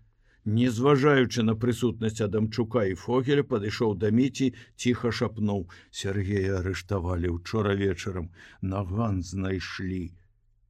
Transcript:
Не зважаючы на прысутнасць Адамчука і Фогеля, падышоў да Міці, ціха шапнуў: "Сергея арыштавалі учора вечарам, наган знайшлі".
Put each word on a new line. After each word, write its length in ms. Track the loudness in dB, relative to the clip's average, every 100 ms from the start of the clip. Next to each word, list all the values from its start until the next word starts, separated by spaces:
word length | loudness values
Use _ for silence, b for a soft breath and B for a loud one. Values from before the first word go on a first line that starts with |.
| _ _ _ _ 0
Не 240 | 2 2
зважаючы 720 | 4 4 6 6 6 4 2
на 140 | 2 2
прысутнасць 640 | 0 0 0 0 -4 -2
Адамчука 600 | -2 0 0 -2 0 0 0
і 80 |
Фогеля, 480 | -2 -2 -2 2 0
падышоў 540 | 2 0 -2 0 0 0
да 120 | 2
Міці, 400 | 4 2 2 0 B B B
ціха 320 | -2 0 0
шапнуў: 560 | 0 -2 0 0 0 -4 B B
"Сергея 680 | -8 -4 -2 0 0 0 0
арыштавалі 720 | -2 -4 -4 -4 -2 -2 -2
учора 400 | -2 -4 0 0
вечарам, 560 | 2 0 -2 -6 -8 -10 B B B
наган 600 | -6 -4 -4 -2 0 -2 -4
знайшлі". 880 | -4 -2 -4 -6 -8 -6 -6 -8 -12 _ _ _ _ _